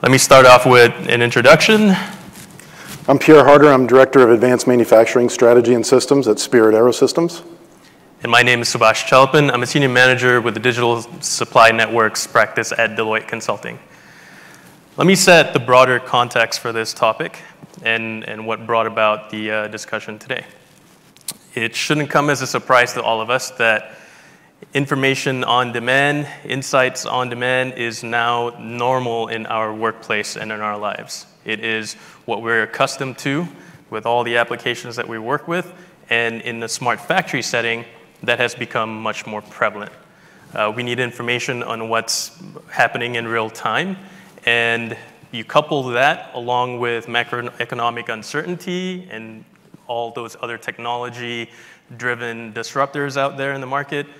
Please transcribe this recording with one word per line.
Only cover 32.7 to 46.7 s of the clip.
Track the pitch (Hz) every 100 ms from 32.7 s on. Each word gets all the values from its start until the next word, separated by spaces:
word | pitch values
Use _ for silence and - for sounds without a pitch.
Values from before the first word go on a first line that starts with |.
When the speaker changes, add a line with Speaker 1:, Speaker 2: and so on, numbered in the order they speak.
| - 135 - 131 123
Speaker 1:
to | 143 139 175 - - - _
with | 110 113
all | 120
the | 120 120
applications | 117 120 - 117 123
that | 117 117
we | 113
work | 110 147 -
with, | 170 180 - - _ _
and | 117 117 113
in | 113 117
the | 113
smart | - 123 113
factory | - 185 - 139
setting, | - 120 117 117 117 - _ _
that | 117 120
has | 120
become | 131 120 123 110 110
much | 110 104 -
more | 104
prevalent. | 104 - 113 104 104 - _ _ _ _ _
Uh, | - 107
we | 113
need | 123 120
information | 123 120 120 123 - 123
on | 117 113 113
what's | 113 - - - - 98 - -
happening | - 120 127 120 120
in | 117
real | 113 110
time, | 107 117 113 180 190 - - - - -
and | 117 117 117 117 113 - _ _
you | 120
couple | 110 156 151 151
that | 127 120 139 170 -
along | 127 120 123 123